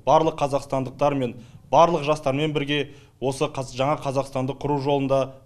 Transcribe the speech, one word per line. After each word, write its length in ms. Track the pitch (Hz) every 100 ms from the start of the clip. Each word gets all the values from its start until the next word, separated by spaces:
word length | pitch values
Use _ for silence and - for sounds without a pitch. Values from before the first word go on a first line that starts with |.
| -
барлық 320 | 151 160 156
қазақстандықтармен, 960 | 143 135 - 135 127 - 147 143 123 107 - - -
барлық 360 | 135 170 170 143
жастармен 480 | 151 - 135 156 147
бірге 380 | 139 147 135 - - -
осы 320 | 127 135 147
қаз-, 240 | - 127 120
жаңа 240 | 135 151
Қазақстанды 560 | - 131 135 135 131 135
құру 240 | 139 143
жолында 460 | 135 143 135 135 131 -